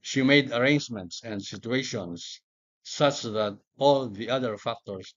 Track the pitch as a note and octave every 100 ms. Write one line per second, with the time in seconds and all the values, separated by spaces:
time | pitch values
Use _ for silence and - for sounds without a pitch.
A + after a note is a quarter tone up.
0 | - C3+ C3 C#3+ C#3 A#2 C3 D3 C#3+ A2+
1 | F2+ - A#2 G#2+ G2 G2+ A2+ B2 B2+ A2+
2 | F2 E2+ - - _ _ _ _ - -
3 | D3 C#3 A#2 G#2+ G#2+ G#2 _ _ C#3+ C#3
4 | C3 G2 A2 C3 B2 G#2 - A#2 - F#2+
5 | G2